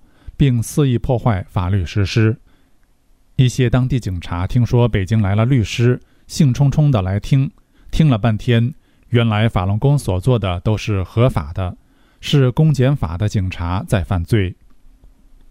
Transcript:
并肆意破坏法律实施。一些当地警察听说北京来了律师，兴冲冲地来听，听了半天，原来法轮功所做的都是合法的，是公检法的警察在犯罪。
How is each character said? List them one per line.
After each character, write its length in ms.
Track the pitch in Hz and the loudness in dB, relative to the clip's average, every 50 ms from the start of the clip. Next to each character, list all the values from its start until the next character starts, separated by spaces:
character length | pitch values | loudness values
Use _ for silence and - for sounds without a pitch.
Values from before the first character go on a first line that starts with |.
| - _ _ _ _ - - | -18 _ _ _ _ -12 -2
并 240 | - 147 135 123 117 | 0 0 2 2 0
肆 280 | 117 - - 160 147 135 | -2 -2 -2 0 0 0
意 100 | 120 113 | 0 0
破 180 | - - 127 | 0 -2 -2
坏 300 | 113 - 123 107 90 - - | 0 0 0 -2 -2 -4 -6
法 220 | - 107 90 87 | -4 -4 -2 0
律 160 | 98 98 87 | -2 -2 -2
实 180 | - - 107 98 | -2 -2 -2 -2
施。 320 | - - 117 110 110 120 - _ _ _ _ _ _ _ _ _ _ _ _ _ _ _ _ _ _ _ | 0 0 2 2 2 0 -2 _ _ _ _ _ _ _ _ _ _ _ _ _ _ _ _ _ _ _
一 120 | - 127 123 | 0 0 2
些 220 | - - 127 117 | 2 0 0 2
当 180 | 127 127 127 123 | 2 0 0 0
地 120 | 143 123 | -2 -4
警 200 | - 98 92 87 | -4 -4 -6 -8
察 280 | - - 90 85 92 - | -8 -8 -6 -6 -4 -2
听 180 | - 123 120 | 0 0 0
说 220 | - 127 120 120 117 | 2 2 2 2 2
北 180 | 104 107 92 | 0 -2 -2
京 160 | 90 110 110 | 0 0 0
来 140 | 104 95 101 | 0 0 0
了 100 | 107 110 | 0 2
律 160 | 123 139 123 | 2 2 0
师， 380 | 101 - - - 117 123 127 - - _ _ _ _ | 0 -2 -2 0 2 2 2 0 -4 _ _ _ _
兴 260 | - - - 170 131 | -8 -2 0 2 2
冲 160 | 120 - 143 139 | 2 2 0 2
冲 220 | - 156 151 147 | 2 2 2 2
地 100 | 131 104 | 2 0
来 200 | 92 92 95 101 | 0 -2 -2 -4
听， 280 | - - 143 135 135 - - _ _ _ _ _ _ - | -2 0 0 0 0 -2 -6 _ _ _ _ _ _ -2
听 180 | - - 160 151 | 0 2 4 4
了 80 | 123 107 | 4 2
半 180 | 98 120 107 | 2 0 0
天， 380 | 101 - 127 117 117 117 127 - - _ _ _ _ _ _ | 0 0 0 2 2 2 0 -4 -10 _ _ _ _ _ _
原 180 | - 117 117 113 | 0 2 2 2
来 200 | 107 104 110 117 | 2 2 2 2
法 160 | - 98 90 | 0 0 0
轮 140 | 95 101 107 | 0 0 0
功 180 | - 139 147 | 2 2 2
所 220 | 139 - - 92 92 | 0 0 -2 -4 -2
做 180 | - 131 127 | 0 0 0
的 220 | 113 98 95 87 90 | 0 0 -2 -4 -2
都 140 | - 113 107 | -2 -2 -2
是 280 | 98 - 110 104 95 90 | -2 -2 -4 -4 -4 -4
合 260 | - - 110 120 131 | -2 0 2 2 2
法 220 | - - 82 78 | 2 -2 -4 -6
的， 240 | 85 98 92 90 - - _ _ _ _ _ _ _ _ | -6 -6 -6 -6 -8 -12 _ _ _ _ _ _ _ _
是 300 | - - - 143 135 127 | -4 0 2 2 2 2
公 240 | 117 - 156 160 139 | 2 2 2 2 2
检 220 | 120 123 135 147 | 2 2 2 0
法 200 | 139 - - 87 | 0 -2 -6 -4
的 120 | 87 107 104 | -4 -4 -2
警 200 | - 107 92 92 | -2 -2 -2 -4
察 360 | - - 85 85 90 98 - | -4 -6 -6 -4 -4 -6 -2
在 160 | - - 98 | -2 -2 -2
犯 220 | 82 - 101 87 82 | 0 -2 -2 -4 0
罪。 320 | - 120 107 95 87 - - _ - - - - - - _ - - - _ _ _ - - - - | 0 0 0 0 -2 -6 -10 _ -20 -20 -20 -20 -20 -20 _ -20 -20 -20 _ _ _ -20 -20 -20 -4